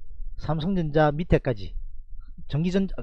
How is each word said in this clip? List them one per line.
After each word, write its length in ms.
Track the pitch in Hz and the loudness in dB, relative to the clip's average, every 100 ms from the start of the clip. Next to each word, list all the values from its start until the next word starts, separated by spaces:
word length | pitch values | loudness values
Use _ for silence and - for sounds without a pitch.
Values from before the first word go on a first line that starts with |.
| - - - - | -6 -4 -4 -4
삼성전자 760 | - 156 160 196 156 147 151 | -2 0 0 0 2 4 4
밑에까지, 640 | 147 175 151 - 110 92 - - - - - - - - | 4 4 4 4 -2 -2 -4 -6 -8 -8 -10 -10 -10 -4
전기전자, 460 | 143 175 190 196 - | 0 2 2 0 -2